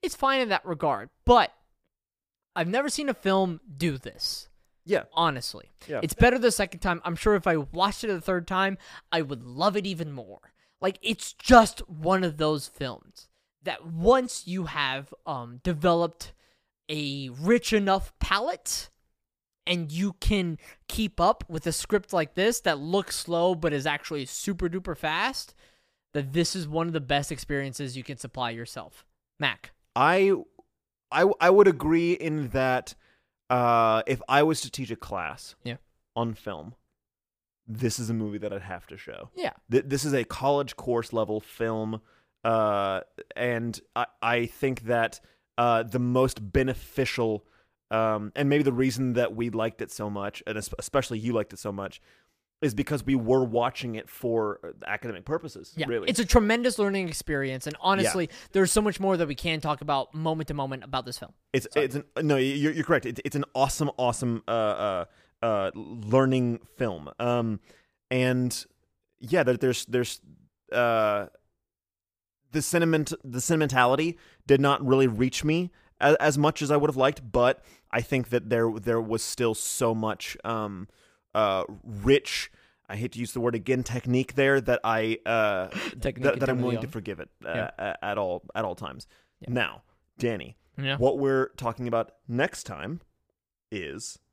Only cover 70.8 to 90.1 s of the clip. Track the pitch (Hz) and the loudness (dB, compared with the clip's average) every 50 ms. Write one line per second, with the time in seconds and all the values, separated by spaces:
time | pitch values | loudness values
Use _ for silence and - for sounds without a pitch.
70.8 | 120 117 113 113 107 107 104 104 101 - _ _ _ _ _ _ _ _ _ _ | 2 4 4 4 4 4 2 0 -2 -6 _ _ _ _ _ _ _ _ _ _
71.8 | _ _ _ _ _ _ _ _ _ _ _ _ _ _ - 156 139 - - 170 | _ _ _ _ _ _ _ _ _ _ _ _ _ _ -6 -4 -4 0 2 2
72.8 | 170 165 160 156 151 - 170 - _ 135 120 127 127 - 170 160 156 139 127 131 | 4 4 4 2 0 -2 -6 -12 _ -8 -8 -6 0 0 2 2 2 2 4 4
73.8 | 123 120 131 139 160 170 165 - - - _ _ _ - 139 135 135 143 139 - | 6 6 6 4 2 0 -2 -6 -14 -20 _ _ _ 4 6 6 6 4 4 2
74.8 | - 127 131 135 135 131 110 104 123 131 127 - - 147 156 165 180 180 _ _ | 4 4 4 6 6 4 4 2 0 0 0 -2 0 0 0 0 0 -4 _ _
75.8 | _ _ _ _ - 139 151 - - 151 143 139 147 151 151 - 151 135 147 147 | _ _ _ _ 4 4 4 6 4 2 2 4 2 2 2 0 0 2 2 4
76.8 | 143 147 131 131 131 135 - - 135 117 92 123 120 123 135 - - - - _ | 4 2 2 4 2 2 2 0 -10 -2 2 4 4 4 4 2 -6 -20 -20 _
77.8 | _ _ - 117 117 - - 131 123 - 123 123 87 107 120 117 117 117 110 113 | _ _ -4 -4 -2 0 0 -2 0 2 0 -2 0 2 2 2 2 2 0 -2
78.8 | 101 113 117 113 113 110 110 113 - - - - 123 117 110 - - - - - | -2 0 0 0 0 -2 -4 -4 -4 -6 -4 -2 0 0 0 -2 -4 -6 -4 0
79.8 | - 117 113 110 110 107 107 - - - - - - 107 117 113 107 104 101 92 | 0 0 0 0 -2 -4 -4 -6 -8 -12 -12 -10 -8 -6 -4 -4 -4 -6 -8 -10
80.8 | 92 - _ _ _ _ _ _ _ _ _ - 110 101 98 95 87 - 107 98 | -14 -16 _ _ _ _ _ _ _ _ _ 2 2 4 2 0 -2 -4 -8 -16
81.8 | - - 110 101 98 120 139 143 - - - - - - _ _ _ _ _ _ | -14 -14 -12 -4 4 4 4 4 4 0 -6 -6 -6 -8 _ _ _ _ _ _
82.8 | _ _ 95 104 117 123 - 110 120 107 - 127 117 120 117 113 90 - 131 127 | _ _ -8 -6 -6 -8 -6 -6 -8 -6 -4 -2 -2 0 0 -2 -2 0 0 0
83.8 | 123 - 120 123 - 127 123 127 131 - - 135 139 135 139 139 117 107 123 - | 0 -4 -6 -6 -2 2 2 2 2 0 2 2 4 4 4 4 4 2 0 0
84.8 | - 113 113 110 110 110 110 110 _ - 117 113 110 104 101 92 92 92 - - | 2 0 0 0 0 0 -2 -4 _ -2 0 2 2 2 0 -2 -4 -6 -6 -8
85.8 | - - - - - - - 123 123 - - 120 135 139 131 123 123 127 120 113 | -8 -8 -10 -6 -6 -6 -6 -2 0 0 0 0 0 0 0 0 0 -2 -2 -2
86.8 | 113 143 - 113 95 - 98 82 82 - _ _ - - 85 98 92 - - - | -4 -6 -8 -10 -8 -8 -10 -10 -12 -16 _ _ -10 -8 -6 -4 -6 -6 -8 -6
87.8 | 92 101 - - - 98 104 107 101 92 87 87 - - - 104 110 98 92 98 | -6 -6 -6 -6 -6 -4 -2 -2 -2 -2 -4 -6 -8 -10 -6 -6 -4 -4 -6 -8
88.8 | 127 76 65 - - _ _ _ _ _ _ _ - - 120 123 113 71 52 50 | -10 -12 -12 -14 -18 _ _ _ _ _ _ _ -8 -4 -2 -2 -2 -2 -4 -10
89.8 | _ _ _ _ _ _ | _ _ _ _ _ _